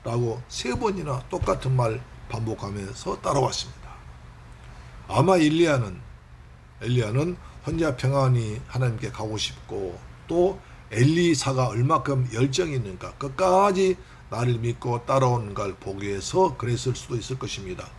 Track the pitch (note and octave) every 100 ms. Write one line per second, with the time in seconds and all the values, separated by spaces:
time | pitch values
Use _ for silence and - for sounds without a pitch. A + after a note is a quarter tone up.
0 | - A#2 A#2+ A2+ - - B3 B3 A3+ F#3+
1 | D3+ C3 - F#3 - F#3+ C3 B2+ A#2+ A2
2 | - - - A2 A2+ A2 G2+ G2+ G2 A2
3 | - G3+ - C#3+ B2 - - - - -
4 | - - - - - - - - - -
5 | - G2+ E3 F#3 D3+ D#3+ E3+ C3 G#2+ F2+
6 | - - - - - - - - A2+ B2
7 | G#2+ A#2+ E3 F3 - - - D#3+ D#3+ B2+
8 | C3 C#3 C3 B2 A2 G#2+ - B2 B2+ A2
9 | A2 - A2 G#2+ - - - G2 F#2+ F2
10 | - - - E3+ F3+ F#3+ - - - A2
11 | C3 E3 F3 C#3+ - C3+ B2+ G#2+ C3 D#3
12 | - C3+ B2 A2 C#3 C3+ F3 C3+ G#2 F#2
13 | F2+ - C#3 C3+ F#3 F#3 G3+ F#3+ F#3+ F3+
14 | - - - A2+ A#2+ A#2+ A#2 A2+ A#2 A#2+
15 | - C3+ B2+ B2 G#2 G2 G2+ F2+ - G2
16 | G2+ G2 - F#3 F#3 C3 A#2 A#2+ C3 A#2+
17 | - B2 - C3 B2 - F#2+ F2+ -